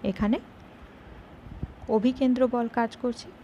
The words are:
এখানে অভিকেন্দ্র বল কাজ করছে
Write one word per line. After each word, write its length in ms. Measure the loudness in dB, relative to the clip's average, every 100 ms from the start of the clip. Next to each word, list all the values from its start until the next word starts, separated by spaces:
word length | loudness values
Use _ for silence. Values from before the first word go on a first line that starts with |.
| -2
এখানে 260 | 0 2 2 -2 -20 -20 -20 -20 -20 -20 -20 -18 -18 -16 -10 -10 -10 0 4
অভিকেন্দ্র 440 | 4 4 2 4 4
বল 140 | 2 0 0
কাজ 120 | -2 -2
করছে 260 | -4 -4 -12 -18